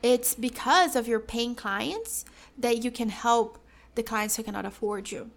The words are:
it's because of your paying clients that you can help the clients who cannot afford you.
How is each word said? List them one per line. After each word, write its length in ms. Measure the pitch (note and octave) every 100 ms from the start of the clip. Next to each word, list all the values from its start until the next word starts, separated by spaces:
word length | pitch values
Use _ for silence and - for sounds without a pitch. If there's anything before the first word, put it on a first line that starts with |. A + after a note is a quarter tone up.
it's 320 | A#3+ B3 B3
because 600 | - B3 - B3 D#4+ E4+
of 140 | C4 A#3
your 120 | A3+
paying 340 | A3 A3+ A#3+
clients 680 | A#3+ G#3 G3 A#3+ G4+ A4+ - - - - -
that 280 | A#3+ A#3
you 60 | A#3+
can 180 | A#3+ A3+
help 500 | F#3+ A#3 A#3 A3+ - - - -
the 80 | -
clients 340 | A3+ A3 G#3+ G#3+
who 60 |
cannot 240 | A3+ G3+ G3
afford 440 | - G#3 G#3 G3+
you. 200 | - A#3